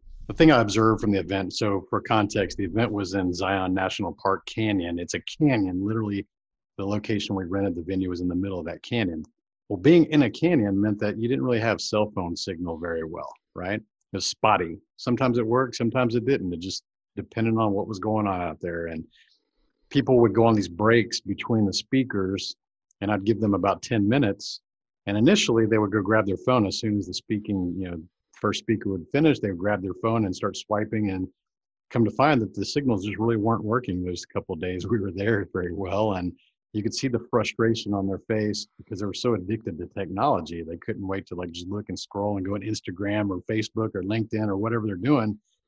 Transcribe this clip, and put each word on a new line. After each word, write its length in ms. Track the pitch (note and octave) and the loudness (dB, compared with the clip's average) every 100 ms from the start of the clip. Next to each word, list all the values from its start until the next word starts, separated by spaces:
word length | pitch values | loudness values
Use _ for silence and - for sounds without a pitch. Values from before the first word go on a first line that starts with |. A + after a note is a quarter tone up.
| - - - | -16 -16 -4
the 60 | |
thing 180 | A2 D#3+ | 6 8
I 100 | C3 | 8
observed 400 | G#2+ G#2 A2 A2 | 6 4 4 4
from 100 | G#2+ | 2
the 80 | G2 | 2
event, 320 | E2+ G2 F#2 | 2 -2 -2
so 320 | - A2 G2 - | -2 0 -2 -2
for 100 | G#2 | -4
context, 580 | - A2+ G#2 A2 F#2 - | 0 2 2 0 -2 -2
the 60 | |
event 280 | G2 G2 A#2 | -4 0 0
was 240 | G#2 F#2 G2 | -2 -2 -2
in 180 | F#2 | -2
Zion 400 | E2+ F#2+ G2 F#2 | -2 0 0 0
National 420 | F#2 F#2+ - F#2 D#2+ | 0 -2 -2 -6 -2
Park 240 | G2 G2 - | -2 -2 -4
Canyon. 540 | - A2 G2+ F2 E2+ | -2 0 0 -2 -4
It's 160 | E2+ F#2 | -6 -6
a 40 | |
canyon, 640 | - - D3+ A#2+ F#2+ F2+ G2 | -8 0 2 2 0 -2 -2
literally 420 | A2+ G#2 G2+ G2+ _ _ _ _ - | -2 -2 -4 -8 _ _ _ _ -8
the 80 | G2 | -4
location 500 | G#2 G#2+ G#2+ - G2 | -4 -2 -4 -2 -4
we 100 | F2 | -2
rented 300 | G2 G2 F2 | -2 -2 -2
the 60 | |
venue 300 | E2 F#2 F#2 | -4 -2 -2
was 100 | F2 | -2
in 80 | F2+ | -2
the 60 | F2 | -2
middle 240 | G2 F#2 | -2 -4
of 60 | E2 | -6
that 140 | D#2+ | -10
canyon. 400 | - A#2+ G2+ D#2+ D2+ _ _ _ - | -4 -2 -2 -4 -10 _ _ _ -8
Well, 120 | G2+ | 2
being 260 | C3 F3 D#3 | 6 6 6
in 180 | D3+ | 4
a 60 | B2+ | 2
canyon 500 | - E3 E3 G2+ G2 | 2 2 4 2 2
meant 200 | G#2+ G#2+ | 2 0
that 180 | G#2+ G#2 | -2 -2
you 100 | A#2 | -2
didn't 160 | C3+ | 0
really 160 | C3 A#2 | 0 2
have 220 | A2+ G2 | 2 0
cell 300 | - G#2+ G#2+ G2+ | 0 0 0 -2
phone 220 | F2 E2+ | -6 -6
signal 400 | - E2+ F2 E2 | -6 -6 -6 -6
very 260 | E2+ E2 | -6 -4
well, 300 | D#2+ E2 C#2 - _ F2 | -6 -8 -12 -16 _ -8
right? 240 | F2+ G#2 | -4 -6
It 40 | G#2+ _ _ | -8 _ _
was 140 | G2 - | -6 -6
spotty. 500 | - A2 G2+ E2+ E2 _ - | 0 4 4 2 -8 _ -8
Sometimes 420 | - A#2+ C3 A#2+ | -2 0 2 2
it 80 | A2 | 2
worked, 300 | A#2+ A#2+ - | 2 0 0
sometimes 400 | A#2 B2+ B2 A#2 | 0 2 2 2
it 100 | A2+ | 2
didn't. 280 | C3 F#2 | 0 0
It 60 | E2+ | -6
just 240 | F#2+ - - _ _ - | -6 -10 -12 _ _ -12
depended 400 | - - A2+ A2+ | -8 -2 0 2
on 160 | A2 | 2
what 140 | G2 G2 | 0 -2
was 120 | G#2 | -4
going 280 | G#2+ G#2+ G#2 | -2 0 0
on 140 | F#2 | -2
out 180 | F2 D#2+ | -4 -6
there. 240 | F2+ E2+ E2 | -6 -6 -6
And 180 | E2 D#2+ _ _ _ _ _ _ _ - | -8 -12 _ _ _ _ _ _ _ -4
people 300 | C#3 B2+ B2+ | 0 4 6
would 120 | A#2 | 6
go 120 | G2+ A2+ | 6 4
on 80 | |
these 160 | G#2+ F2+ | 4 0
breaks 500 | F2 G#2+ A#2 A2 - | 0 4 4 2 -4
between 460 | - G2 - A#2 G#2 | -6 -6 -2 2 2
the 80 | |
speakers, 800 | - - C3 B2 G2+ F#2+ G2 - - _ _ _ - | 0 0 0 0 0 -2 -2 -6 -14 _ _ _ -6
and 100 | G2+ | -2
I'd 140 | G#2 G2+ | 0 2
give 160 | G#2 | 2
them 120 | G#2+ | 2
about 280 | G2 G2 F#2 | 2 2 0
ten 260 | - A#2 G2+ | 0 0 4
minutes. 540 | C3 A2+ G2 - - _ _ _ _ - | 4 2 0 -6 -14 _ _ _ _ -4
And 100 | G2+ | 4
initially, 480 | B2 G#3 - A2+ A2 | 6 6 4 4 4
they 140 | A2 | 4
would 120 | G#2 | 2
go 100 | G#2+ | 0
grab 240 | F#2+ A2 G2+ | 2 2 2
their 120 | F#2 | -2
phone 300 | - B2+ G2 | 2 2 2
as 120 | - | 0
soon 180 | A2+ G#2 | -2 -2
as 80 | F#2 | -2
the 60 | |
speaking, 600 | F#2 - G#2+ G#2 G2 F2+ F2 | -8 -4 -4 -2 -4 -2 -4
you 120 | F2+ | -6
know, 80 | E2+ E2 _ _ - | -8 -12 _ _ -4
first 200 | G#2 G#2 | -2 -2
speaker 300 | - G#2+ G#2 | 0 -2 0
would 160 | F#2+ E2+ | -4 -2
finish. 280 | C#3 D#3 C3 | 4 4 4
They 100 | G#2 | 0
would 100 | F2 | -2
grab 220 | G2 G2+ | -2 -2
their 120 | F#2+ F2 | -2 -2
phone 240 | A2+ A2+ G#2 | 0 2 0
and 100 | F2+ | -2
start 200 | G#2 F2+ | -4 -4
swiping, 540 | - G#2 G#2+ G#2+ G#2 | -2 -2 0 0 0
and 160 | F#2 F#2 _ _ _ _ _ - | -2 -6 _ _ _ _ _ -4
come 160 | B2 A2 | 2 2
to 60 | |
find 300 | - C#3 C#3 | 4 4 4
that 120 | G#2 | 0
the 120 | - F#2+ | -4 -4
signals 400 | D3 C#3 G#2 G2+ | -2 0 0 -2
just 120 | G2 | 0
really 200 | A2+ A2+ | 0 2
weren't 260 | G#2+ A2 | 2 0
working 400 | G#2+ A#2+ B2 F2+ | 0 -2 0 -4
those 220 | F2+ F2 - | -4 -6 -6
couple 280 | G2+ - F2 | -8 -6 -4
of 60 | |
days 260 | F#2 F#2 G2+ | -4 -4 -2
we 120 | A#2 | -2
were 120 | G2 | -2
there 360 | F2+ G2+ G#2+ F#2+ | -2 0 0 -2
very 200 | F#2 F2+ | -4 -4
well. 400 | F2 F#2+ G2 A2 | -4 -2 0 0
And 180 | F#2+ F2 - _ _ _ | 0 -4 -8 _ _ _
you 100 | G#2+ | -4
could 140 | G#2+ - | -4 -2
see 140 | C3+ | -2
the 180 | A#2 - | -2 0
frustration 640 | A#2+ G#2+ - A2+ A2+ G#2 | 0 0 2 2 2 -2
on 140 | G2+ F#2+ | -2 -2
their 140 | F#2+ - | -4 -2
face 380 | A2 G#2+ G2+ - - | -2 -2 -4 -8 -16
because 240 | - G2 | -12 -8
they 40 | G2+ | -6
were 80 | |
so 200 | F#2 B2 | -2 0
addicted 440 | A2 F#2 A2 G#2+ E2 | 0 -2 -6 -6 -8
to 100 | F2+ | -8
technology. 760 | - F#2 F#2+ C#3 G#2 D#2 E2+ | -6 -6 0 0 0 -2 -8
They 140 | D#2+ E2+ | -8 -10
couldn't 280 | - G#2+ G2 | -8 -6 -6
wait 220 | G2 - | -6 -6
to, 80 | F2+ | -8
like, 160 | F2 | -10
just 160 | E2+ F2 | -10 -8
look 220 | G2+ G#2 | -8 -8
and 100 | F#2 | -10
scroll 380 | - G2+ G2+ G2+ | -8 -4 -2 -2
and 80 | F#2 | -4
go 100 | G2+ | -4
on 60 | |
Instagram 680 | G#2 A2 - F2 G2+ G#2 G2+ | -4 -6 -8 -6 -2 0 0
or 120 | F2+ | -2
Facebook 520 | - A2 G#2+ A2+ A2 | -4 -4 -2 -2 -4
or 80 | G2+ | -4
LinkedIn 440 | F2+ A2+ A2 A2 G#2+ | -2 -2 -2 -2 0
or 80 | G2 | 0
whatever 320 | A2 A#2 G#2+ | -2 -2 -2
they're 80 | F2+ | -2
doing. 420 | A2+ D3 A2 G#2 _ _ | 2 2 2 -2 _ _